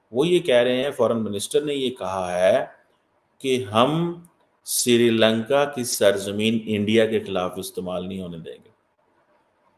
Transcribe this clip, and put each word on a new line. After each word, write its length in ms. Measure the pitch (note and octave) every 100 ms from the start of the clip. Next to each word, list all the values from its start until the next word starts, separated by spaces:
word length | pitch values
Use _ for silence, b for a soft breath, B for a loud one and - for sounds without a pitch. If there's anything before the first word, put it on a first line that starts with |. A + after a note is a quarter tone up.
| _
वो 120 | A2+
ये 140 | E3 F3
कह 220 | D#3+ A#2+
रहे 140 | B2 B2+
हैं, 160 | C#3
foreign 260 | C3 A2+ A#2
minister 460 | G#2+ G2+ - D3
ने 100 | D3
ये 160 | C#3+ B2+
कहा 460 | B2 F#2 F#2+ F2+ F2+
है 340 | F#2 B2+ - - _ _ _ _ _ _
कि 200 | C3+ B2+
हम 640 | G2 G#2+ C3 D#3 E3+ E3+ E3+ _ _ _ -
श्रीलंका 960 | - B2 A#2 A#2+ A2+ A2 A2+ A2 C#3
की 200 | C#3+ C3
सरजमीन 800 | A#2+ - G2+ G2 G2 G2+ A2 A2+ A2
इंडिया 360 | G#2+ G#2 A2
के 160 | A2 A2
खिलाफ 340 | G2 F#2 F2+ F2+
इस्तेमाल 460 | F2+ - F#2 F2+
नहीं 160 | F#2 F#2+
होने 180 | F2+ E2
देंगे। 340 | D#2+ - _ _ _ _ _ _ _ _ _ _ _